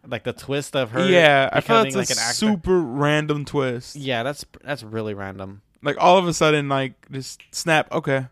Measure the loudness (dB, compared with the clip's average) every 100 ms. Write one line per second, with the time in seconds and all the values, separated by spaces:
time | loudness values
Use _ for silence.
0 | -10 -8 -8 -10 -6 -6 -4 -4 -4 0
1 | 4 6 6 6 4 0 2 2 4 0
2 | -2 -2 -2 0 0 0 2 0 0 0
3 | 0 0 0 -4 -2 -2 -2 -4 -10 -12
4 | -6 -4 -4 -8 -14 -20 -12 -12 -8 -8
5 | -8 -8 -10 -10 -14 -16 _ _ -6 2
6 | 6 6 4 0 2 2 0 -4 -4 -8
7 | _ -14 -14 -18 _ -10 0 0 0 -4
8 | -2 -4 -4